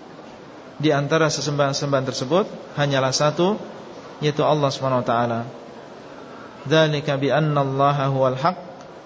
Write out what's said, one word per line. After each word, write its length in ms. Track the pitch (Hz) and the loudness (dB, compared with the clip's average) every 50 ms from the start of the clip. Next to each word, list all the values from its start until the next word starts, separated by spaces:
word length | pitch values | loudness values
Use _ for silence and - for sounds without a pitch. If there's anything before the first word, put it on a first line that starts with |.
| - - - - - - - - - - - - - - - | -18 -18 -18 -18 -18 -18 -18 -18 -18 -18 -18 -18 -18 -16 -6
di 160 | - 143 151 | 0 2 4
antara 400 | 147 139 143 139 156 160 160 151 | 4 4 2 2 2 4 4 2
sesembahan-sembahan 760 | 151 151 131 151 147 143 143 139 131 - 151 143 139 131 127 127 | 2 0 -2 -2 0 2 2 2 0 -2 0 2 2 2 2 0
tersebut 360 | 120 - 131 127 156 185 220 - - - - - - | -4 -4 -2 2 2 2 2 0 -4 -14 -14 -8 -4
hanyalah 400 | - 147 143 139 135 131 127 127 | -2 0 2 2 2 2 2 2
satu, 440 | - 147 151 147 170 175 185 220 214 - - - - - - - - - - - - | 2 2 2 2 2 2 2 2 0 -4 -10 -14 -16 -16 -16 -16 -16 -16 -16 -8 -2
yaitu 240 | 147 151 143 151 143 | -2 0 2 2 4
Allah 280 | 131 151 151 143 135 135 | 4 4 4 2 0 0
Subhanahu 280 | - 135 131 127 123 117 | 0 0 0 0 2 2
wa 60 | 127 | 2
taala. 320 | 117 117 120 120 120 113 117 127 - - - - - - - - - - - - - - - - - - - - - - - | 2 2 2 2 0 -2 -4 -6 -10 -14 -16 -18 -18 -18 -18 -18 -18 -18 -18 -18 -18 -18 -18 -18 -18 -16 -18 -18 -16 -10 -2
Dzalika 480 | 131 156 160 160 156 147 143 143 147 143 135 | 2 4 6 6 4 2 0 0 0 0 2
bi 100 | 143 135 | 2 2
anna 320 | 120 151 156 151 147 143 139 | 4 4 2 2 2 2 0
Allaha 480 | 135 135 135 139 143 143 143 135 135 | 0 2 2 4 4 4 2 2 0
huwal 280 | 135 131 131 131 127 131 | 2 4 2 2 2 2
haq 180 | 143 175 185 - - - - - - - - - - | 0 0 0 -2 -8 -14 -16 -16 -18 -18 -18 -20 -20